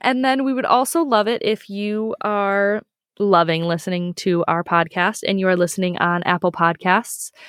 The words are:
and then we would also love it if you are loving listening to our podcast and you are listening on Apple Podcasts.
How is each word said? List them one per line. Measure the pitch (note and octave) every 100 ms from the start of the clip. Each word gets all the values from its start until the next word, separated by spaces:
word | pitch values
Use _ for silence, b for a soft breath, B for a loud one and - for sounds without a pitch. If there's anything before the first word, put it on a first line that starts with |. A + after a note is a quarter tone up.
and | B3+ B3+
then | C4 C4+
we | C4+
would | B3+
also | - B3 B3+ E4+
love | D4 A3 G#3
it | A#3
if | - G#3+ -
you | G3 G#3 G#3+ A3 -
are | G#3+ G#3 G3 G3 G3+ G#3 - _ _ -
loving | G3+ F3 E3 E3
listening | E3+ E3 - F3+ F3
to | F3 F#3 E3+ -
our | E3
podcast | E3+ E3+ E3 F3 F3+ G#3+ -
and | F#3+
you | F#3
are | F3+
listening | F3 - F3+ F3
on | E3 F3
Apple | - F3+ F3+
Podcasts. | - E3+ E3+ F#3 G3+ - - - B